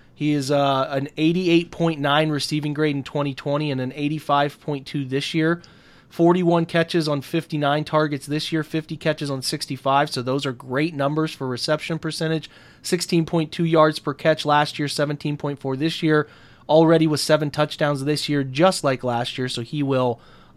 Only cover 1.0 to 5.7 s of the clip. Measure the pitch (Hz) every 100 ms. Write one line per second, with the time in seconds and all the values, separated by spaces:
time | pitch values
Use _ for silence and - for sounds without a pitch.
1 | 139 - 156 175 180 170 170 - 165 156
2 | 143 143 156 147 - 151 147 147 156 143
3 | 131 151 143 131 147 143 151 131 127 151
4 | 147 156 - 143 143 - - 143 135 151
5 | 135 135 - 160 156 170 -